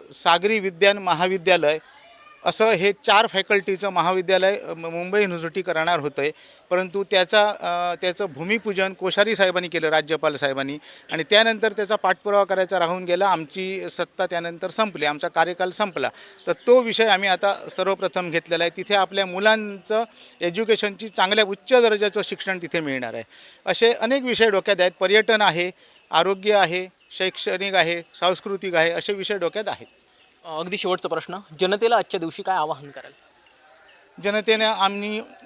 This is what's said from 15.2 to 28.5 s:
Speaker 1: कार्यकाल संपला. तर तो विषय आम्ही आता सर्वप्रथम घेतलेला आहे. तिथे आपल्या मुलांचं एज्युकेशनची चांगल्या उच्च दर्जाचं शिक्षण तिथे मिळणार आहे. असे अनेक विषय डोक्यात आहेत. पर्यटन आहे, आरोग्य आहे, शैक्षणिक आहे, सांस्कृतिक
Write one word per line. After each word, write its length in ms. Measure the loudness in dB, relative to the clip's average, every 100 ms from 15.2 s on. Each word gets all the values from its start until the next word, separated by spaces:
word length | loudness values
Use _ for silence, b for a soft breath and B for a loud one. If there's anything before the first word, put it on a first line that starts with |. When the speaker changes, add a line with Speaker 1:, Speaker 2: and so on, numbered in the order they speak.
| -2
Speaker 1:
कार्यकाल 420 | 0 0 0 -4
संपला. 400 | -2 -4 -2 -4 -4 B B -6
तर 60 |
तो 280 | -2 4 4
विषय 260 | 4 2 4
आम्ही 220 | 4 2
आता 400 | 0 0 -2 -6 -4
सर्वप्रथम 540 | -2 -2 -2 -4 -4
घेतलेला 340 | -4 -2 -2
आहे. 120 | -2 -4
तिथे 180 | -2
आपल्या 320 | 0 0 -2 -4
मुलांचं 800 | 0 2 2 0 -10 -4 -4 -4 B B B
एज्युकेशनची 680 | -4 -2 0 0 -2 -6 -8
चांगल्या 360 | 0 2 2
उच्च 300 | 0 -2 2
दर्जाचं 460 | 4 4 4 0 -2
शिक्षण 340 | -4 -6 -6 -6
तिथे 180 | -4 -4
मिळणार 340 | -2 -4 -6
आहे. 80 | -10 -12 B B B -4
असे 260 | 2 2
अनेक 300 | 2 0 0
विषय 280 | 0 2 2
डोक्यात 300 | 2 0 2
आहेत. 120 | 0 0
पर्यटन 400 | 2 4 4 4
आहे, 300 | 2 2 -2 -8 b b b
आरोग्य 440 | 0 2 0 2
आहे, 340 | 4 2 0 -8 _ _ -6
शैक्षणिक 560 | -4 -4 -4 -4 0
आहे, 280 | 2 2 -2 -8
सांस्कृतिक 600 | -4 -2 -2 -4